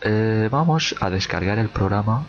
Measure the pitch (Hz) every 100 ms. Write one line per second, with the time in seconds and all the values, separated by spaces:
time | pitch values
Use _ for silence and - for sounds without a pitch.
0 | 110 107 110 110 110 139 165 156 - -
1 | 95 95 - 85 90 107 110 - 95 101
2 | 107 117